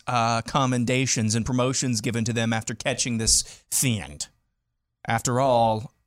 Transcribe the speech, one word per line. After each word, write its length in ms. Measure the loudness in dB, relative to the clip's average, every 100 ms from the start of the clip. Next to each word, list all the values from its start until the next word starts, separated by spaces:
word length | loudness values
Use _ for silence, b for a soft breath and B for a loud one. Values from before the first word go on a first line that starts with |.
| 0
uh, 360 | 0 2 0
commendations 920 | 0 0 2 2 2 0 0 0 0
and 100 | 0
promotions 560 | 0 0 0 0 -2 -2
given 240 | -2 -2
to 80 | -2
them 200 | 0 0
after 200 | -2 -4
catching 460 | -6 -4 -2 -2 -2
this 460 | 2 0 -2 -10 -6
fiend. 560 | -2 0 -2 -6 -12 -14 _ _ _ _ _ _ _ -4
After 320 | -2 0 2
all, 520 | 4 4 4 2 -4 _